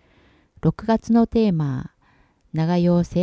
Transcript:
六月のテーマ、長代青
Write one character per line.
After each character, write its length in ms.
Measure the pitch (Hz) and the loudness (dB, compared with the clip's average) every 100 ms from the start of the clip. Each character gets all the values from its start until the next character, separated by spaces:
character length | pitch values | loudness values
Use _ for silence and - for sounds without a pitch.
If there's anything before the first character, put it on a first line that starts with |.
| _ _ _ _ _ _ | _ _ _ _ _ _
六 220 | 165 - | -20 -12
月 280 | - 226 - | -4 -4 0
の 140 | 233 226 | 0 2
テ 220 | 233 214 | 0 0
ー 40 | |
マ、 400 | 165 147 131 - _ _ _ _ _ _ | 0 -4 -6 -10 _ _ _ _ _ _
長 240 | 156 160 175 | -4 0 2
代 80 | 175 | 2
青 120 | 175 170 170 | 2 0 0